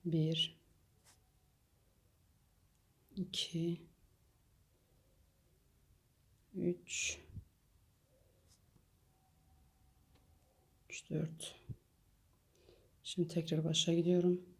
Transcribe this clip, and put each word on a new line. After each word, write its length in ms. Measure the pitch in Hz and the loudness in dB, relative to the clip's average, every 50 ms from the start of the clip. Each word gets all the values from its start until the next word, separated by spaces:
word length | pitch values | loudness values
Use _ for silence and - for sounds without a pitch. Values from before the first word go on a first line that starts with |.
| _ | _
Bir, 560 | 175 165 160 156 156 160 160 - - - - _ _ _ _ _ _ _ _ _ - - _ _ _ _ _ _ _ _ _ _ _ _ _ _ _ _ _ _ _ _ _ _ _ _ _ _ _ _ _ _ _ _ _ _ _ _ _ _ _ - | 0 2 2 2 2 2 0 -2 -2 -4 -14 _ _ _ _ _ _ _ _ _ -20 -20 _ _ _ _ _ _ _ _ _ _ _ _ _ _ _ _ _ _ _ _ _ _ _ _ _ _ _ _ _ _ _ _ _ _ _ _ _ _ _ -8
iki, 720 | - 180 - - - - - 170 170 165 170 170 165 - - - _ - - _ _ _ _ _ _ _ _ _ _ _ _ _ _ _ _ _ _ _ _ _ _ - _ _ _ _ _ _ _ _ _ _ _ _ _ - _ _ _ _ _ _ _ _ _ _ _ 247 | -8 -8 -6 -4 -6 -6 -4 -4 -2 -2 -2 -2 -4 -8 -20 -20 _ -20 -20 _ _ _ _ _ _ _ _ _ _ _ _ _ _ _ _ _ _ _ _ _ _ -20 _ _ _ _ _ _ _ _ _ _ _ _ _ -20 _ _ _ _ _ _ _ _ _ _ _ -8
üç, 680 | 190 180 175 175 - - - - - - - - - - - - - - _ _ _ _ _ _ _ _ _ _ _ _ _ _ _ _ _ _ _ _ _ - _ _ _ _ - _ _ _ _ _ _ _ _ _ _ _ _ _ _ - - - - _ _ _ _ _ _ _ _ - - _ _ - _ _ _ _ _ _ _ _ _ _ _ | -2 -2 -2 -2 -2 -8 -10 -6 -6 -4 -4 -6 -8 -14 -16 -16 -16 -16 _ _ _ _ _ _ _ _ _ _ _ _ _ _ _ _ _ _ _ _ _ -20 _ _ _ _ -20 _ _ _ _ _ _ _ _ _ _ _ _ _ _ -20 -20 -20 -20 _ _ _ _ _ _ _ _ -20 -20 _ _ -20 _ _ _ _ _ _ _ _ _ _ _
üç, 220 | - - - - | -16 -16 -10 -6
dört. 440 | 160 156 160 160 - - - - - - - - - - _ _ _ _ _ _ _ _ _ _ _ _ _ _ _ _ _ - - - _ _ _ _ | -4 -4 -4 -4 -6 -12 -14 -16 -16 -18 -14 -14 -14 -16 _ _ _ _ _ _ _ _ _ _ _ _ _ _ _ _ _ -20 -20 -20 _ _ _ _
Şimdi 260 | _ - - 185 170 156 | _ -8 -2 -2 -2 0
tekrar 360 | - 170 160 165 160 156 156 | 0 -2 -2 0 0 0 0
başa 300 | 165 160 160 - 175 170 | 2 2 2 4 4 4
gidiyorum. 480 | 170 170 175 180 180 175 180 180 180 - - - | 4 6 6 6 6 6 6 4 4 0 -10 -20